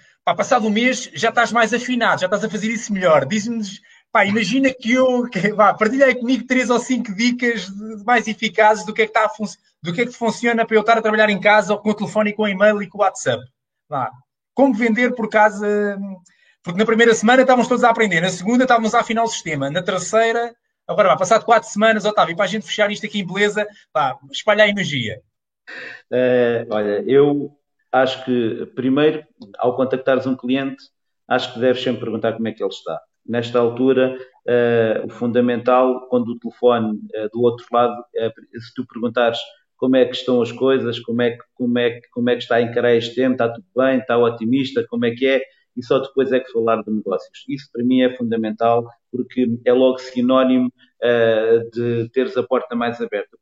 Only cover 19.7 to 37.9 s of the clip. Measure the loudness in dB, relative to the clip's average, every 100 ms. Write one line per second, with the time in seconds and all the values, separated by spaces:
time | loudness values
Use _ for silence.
19.7 | -4 -4 -4 0 0 2 0 -4 -10 _
20.7 | _ -4 2 2 2 2 2 4 2 2
21.7 | 0 2 2 0 0 0 0 -4 -4 -6
22.7 | -2 -2 -2 -6 -6 -6 -2 0 0 -6
23.7 | -10 _ -2 -2 -4 -12 -4 0 4 2
24.7 | 2 -4 -4 -6 -10 _ _ _ _ -20
25.7 | -18 -18 -20 -4 0 2 2 2 0 -4
26.7 | -4 -2 -2 2 4 4 2 -6 _ _
27.7 | _ _ 0 2 -2 -4 -2 -2 -4 -8
28.7 | -4 0 2 2 0 -8 _ -20 -4 -2
29.7 | 0 -2 -2 0 0 -2 -4 -4 -4 -4
30.7 | -10 -18 _ _ _ -4 -2 -2 -2 0
31.7 | 0 -2 -4 -6 -4 -4 -4 -6 -6 -6
32.7 | -6 -10 -10 -12 _ -8 -6 -2 0 0
33.7 | 2 2 2 0 -2 -14 _ 0 2 2
34.7 | 2 2 -2 -6 -6 -2 0 0 0 2
35.7 | 4 4 0 -2 -2 -2 -6 -12 0 2
36.7 | 4 0 -4 -8 -8 -6 0 0 0 -2
37.7 | 0 0